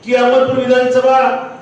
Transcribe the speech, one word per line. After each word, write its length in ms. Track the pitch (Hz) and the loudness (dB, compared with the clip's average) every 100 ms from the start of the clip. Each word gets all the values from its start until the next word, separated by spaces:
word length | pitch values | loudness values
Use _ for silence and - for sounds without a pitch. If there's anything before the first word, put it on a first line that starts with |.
की 120 | 208 247 | -2 0
अहमदपूर 480 | 247 262 - 254 | 2 2 2 -2
विधानसभा 840 | 247 254 247 254 262 262 262 - - - | 0 0 2 0 2 2 0 -4 -10 -18